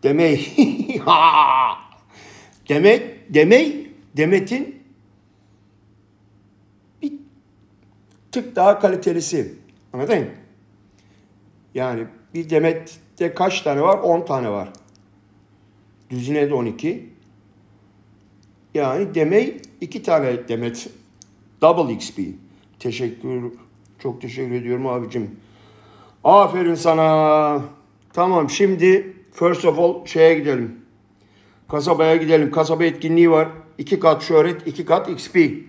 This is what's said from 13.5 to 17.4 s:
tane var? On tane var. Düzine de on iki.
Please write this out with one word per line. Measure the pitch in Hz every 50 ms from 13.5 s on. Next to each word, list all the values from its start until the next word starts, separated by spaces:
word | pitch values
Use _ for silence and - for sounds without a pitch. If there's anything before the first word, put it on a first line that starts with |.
| - 156 -
tane | 151 143 139
var? | 147 180 196 -
On | - 180 170 170 170
tane | - 147 131 123 110
var. | 104 104 92 90 - - _ _ _ _ _ _ _ _ _ _ _ _ _ _ _ _ _ _ _ _ _ _ _ _ _ _
Düzine | 127 127 123 131 147 151 147 143
de | 147
on | 131 120
iki. | 113 104 - - 156 180 240 - - - _ _ _ _ _